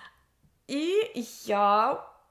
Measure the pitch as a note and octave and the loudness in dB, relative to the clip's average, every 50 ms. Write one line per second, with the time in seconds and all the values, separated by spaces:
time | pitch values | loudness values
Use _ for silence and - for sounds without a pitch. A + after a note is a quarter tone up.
0 | - - - _ _ _ _ _ _ _ _ _ _ - C4+ C#4+ D4+ E4+ F#4 G#4 | -20 -20 -20 _ _ _ _ _ _ _ _ _ _ -8 -6 -4 -2 0 0 0
1 | A4+ A4+ - B3+ A#3 - - - - - G#3 G3+ G#3 G3+ G3+ G#3+ A3 B3 C#4+ - | 0 0 -4 -8 -10 -10 -12 -14 -6 -2 0 2 4 4 4 4 4 2 0 -4
2 | - - - _ _ _ | -8 -14 -20 _ _ _